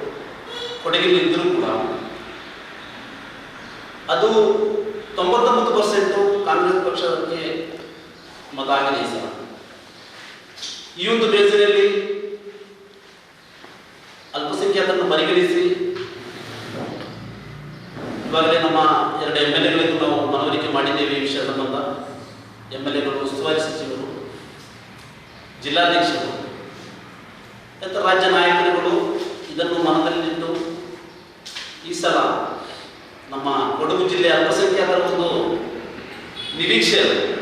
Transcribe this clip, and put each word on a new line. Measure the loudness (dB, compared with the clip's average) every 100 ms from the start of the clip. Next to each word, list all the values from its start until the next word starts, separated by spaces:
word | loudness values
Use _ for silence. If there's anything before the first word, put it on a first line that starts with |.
| -8 -10 -14 -16 -14 -12 -10 -6
ಕೊಡಗಿನಲ್ಲಿ | -2 2 4 4 4
ಇದ್ದರೂ | 2 2 2
ಕೂಡ | 0 0 -2 -4 -8 -12 -14 -16 -16 -16 -16 -16 -16 -16 -16 -16 -16 -16 -16 -16 -16 -16 -16 -12 -2
ಅದು | 2 4 6 6 6 2 0 -2 -6 -6 -2
ತೊಂಬತ್ತೊಂಬತ್ತು | 2 4 6 4 4 2
ಪರ್ಸೆಂಟ್ | 2 4 2 4 2 2 2
ಕಾಂಗ್ರೆಸ್ | 2 4 2 0
ಪಕ್ಷಕ್ಕೆ | 0 0 0 -2 -4 -4 -6 -8 -12 -16 -18 -20 -20 -20 -20 -14 -8
ಮತ | 0 0
ಆಗಿದೆ | 2 -2
ಈ | -4
ಸಲ. | -6 -8 -10 -14 -16 -20 -20 -20 -20 -20 -20 -20 -20 -20 -14 -14 -12 -14 -6
ಈ | 0
ಒಂದು | 2 4
ಬೇಸಿಗೆಯಲ್ಲಿ | 6 6 6 6 6 6 4 -2 -4 -8 -10 -14 -18 -20 -20 -20 -20 -20 -20 -20 -20 -20 -20 -20 -20 -20 -20 -20 -20 -12 -8
ಅಲ್ಪಸಂಖ್ಯಾತರನ್ನು | -6 0 2 2 2 2 2
ಪರಿಗಣಿಸಿ | 2 4 4 4 4 2 2 -2 -4 -8 -12 -14 -14 -14 -14 -12 -10 -10 -10 -12 -14 -14 -14 -16 -16 -16 -16 -16 -12 -10 -8 -2
ಇವಾಗಲೇ | 2 4 4
ನಮ್ಮ | 4 4 4 4 2 -2
ಎರಡು | -2 0
ಎಮ್ | 2 2
ಎಲ್ | 2
ಎಗಳಿಗೂ | 4 2 2
ನಾವು | 2 2 2
ಮನವರಿಕೆ | 0 0 -2 0
ಮಾಡಿದ್ದೇವೆ | 0 0 0 0 0
ಈ | -2
ವಿಷಯ | -2 -2
ಸಂಬಂಧ. | -2 -4 -4 -4 -6 -10 -14 -16 -18 -20 -20 -14 -8
ಎಮ್ | -4
ಎಲ್ | -2
ಎಗಳು, | -2 -2 -4
ಉಸ್ತುವಾರಿ | -2 0 0 -2
ಸಚಿವರು, | -4 -6 -8 -8 -10 -14 -16 -18 -20 -20 -20 -20 -20 -20 -20 -20 -20 -20 -12
ಜಿಲ್ಲಾಧ್ಯಕ್ಷರು, | -4 2 4 4 2 0 -4 -6 -10 -12 -16 -16 -18 -18 -20 -20 -20 -20 -20 -20 -20 -14 -8 -2
ರಾಜ್ಯ | 2 4 4
ನಾಯಕರುಗಳು | 4 4 4 4 2 2 2 2 -2 -4 -8 -8
ಇದನ್ನು | -4 -2
ಮನದಲ್ಲಿಟ್ಟು | 2 2 4 2 0 -2 -2 -2 -4 -4 -8 -12 -16 -18 -20 -20 -20 -16 -14 -14 -14 -10
ಈ |
ಸಲ | -2 2 2 2 0 -4 -8 -12 -14 -16 -20 -20 -20 -12
ನಮ್ಮ | -6 -2 0 0 0
ಕೊಡಗು | 0 0 2
ಜಿಲ್ಲೆಯ | 4 4
ಅಲ್ಪಸಂಖ್ಯಾತರ | 4 4 4 4 4 4
ಒಂದು | 2 2 2 0 0 0 -2 -6 -10 -12 -14 -14 -16 -14 -12 -10 -4
ನಿರೀಕ್ಷೆ | 2 4 4 4
ಅದು. | 4 2 0 -4